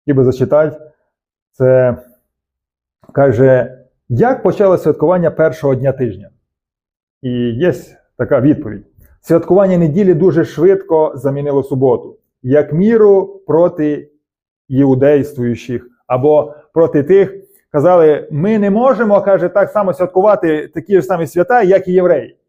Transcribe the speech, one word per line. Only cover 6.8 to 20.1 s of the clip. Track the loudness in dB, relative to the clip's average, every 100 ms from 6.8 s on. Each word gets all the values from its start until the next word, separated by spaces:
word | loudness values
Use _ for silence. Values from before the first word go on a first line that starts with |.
| _ _ _ _
І | -8 -6 -4
є | -2 -4 -4 -12 _ _ _
така | -2 0
відповідь. | 2 0 -4 -14 -18 _ _ _
Святкування | -2 -2 2 2 2 2
неділі | 0 0 0
дуже | 2 2 0
швидко | -2 0 0 0 0 0 0
замінило | -2 -6 -4 -4 -4
суботу, | -2 -2 0 0 -6 -20 _ _
як | -2 0 0
міру | 0 0 4 4 2 0 -12 -4
проти | 0 0 0 -4 -4 -10 _ _ _ _ _ _
іудействуючих, | 0 2 2 2 2 0 -6 -6 -6 -8 -12 -12 _ _
або | -2 2 0 -2 -10 _
проти | -2 0 0
тих, | 2 2 2 -4 -20 _ _
казали: | 0 2 4 4 2 -4
ми | -6 -2 -2
не | 0
можемо, | 0 0 0 0 0
каже, | 0 -2 0
так | -2 -2
само | -2 -4
святкувати | -4 -2